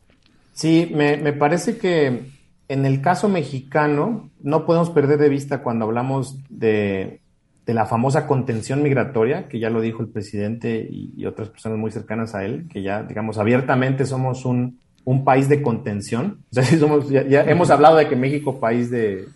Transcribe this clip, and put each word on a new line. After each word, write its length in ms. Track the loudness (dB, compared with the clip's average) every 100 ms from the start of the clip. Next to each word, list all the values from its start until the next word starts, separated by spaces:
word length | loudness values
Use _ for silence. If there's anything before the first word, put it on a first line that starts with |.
| _ _ _ _ _
Sí, 380 | -4 2 4 2
me, 240 | 2 2 2
me 160 | 0
parece 460 | 0 2 2 -2 -4
que 460 | 0 2 2 0 -8 -18 _ _ _
en 200 | -2 0
el 140 | 0
caso 280 | 0 0 0
mexicano 1000 | 0 -4 -8 -4 0 2 0 -2 -4 -10 _
no 240 | -2 -2 2
podemos 240 | 2 2
perder 280 | 2 2 4
de 100 | 2
vista 340 | 2 -4 -6
cuando 220 | -4 -2
hablamos 560 | -2 -2 -2 -4 -6 -10 -18
de, 680 | -2 0 2 0 -2 -6 -10 _ _ _ _ -4
de 60 |
la 140 | -2 0
famosa 400 | 0 0 0 0
contención 560 | -2 0 -4 -4 -2
migratoria, 640 | 0 0 0 0 0 0 -6
que 140 | -6
ya 100 | -2
lo 100 | -2
dijo 220 | -2 -4
el 60 | -8
presidente 800 | -8 -8 -6 -6 -4 -6 -6 -6
y, 240 | -12 -14 -10
y 100 | -10
otras 240 | -8 -12
personas 280 | -12 -8 -6
muy 140 | -6
cercanas 420 | -8 -8 -6 -6
a 100 | -6
él, 220 | -6 -8 -10
que 140 | -8
ya, 220 | -6 -6
digamos, 340 | -6 -8 -6 -2
abiertamente 680 | 2 2 2 0 0 -2 -2
somos 380 | -2 -4 -4
un, 360 | -2 -2 -2 -8 _ _
un 200 | -2 0
país 240 | 4 2 4
de 140 | 2
contención. 840 | 2 -2 -4 -8 -4 -4 -4 -8 _
O 20 |
sea, 80 | 0
<laughs> 20 |
sí 140 | 4 4
somos, 300 | 4 2 2
ya, 180 | 0 4
ya 160 | 4
hemos 280 | 6 4 6
hablado 260 | 8 8 8
de 100 | 6
que 80 |
México, 460 | 2 0 -2 -4 -2
país 280 | -2 0 -2
de, 340 | -2 -2 -4 -10